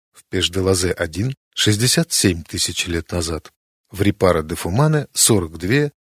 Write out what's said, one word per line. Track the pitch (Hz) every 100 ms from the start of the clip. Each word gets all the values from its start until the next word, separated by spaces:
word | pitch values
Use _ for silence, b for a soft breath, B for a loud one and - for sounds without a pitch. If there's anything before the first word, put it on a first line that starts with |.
| _
в | _ _
Пеш-де-Лазе | 95 82 92 92 92 90
один | - 85 82 123 - _
шестьдесят | - - 104 123 - 170
семь | - 104 85
тысяч | - 92 - - -
лет | 85 -
назад, | 87 82 80 - _ _ _ _
в | 92
Репаро-де-Фумане | 101 - 95 82 76 87 85 104 156 151 -
сорок | - - 107 80 82
две | 90 139 147 -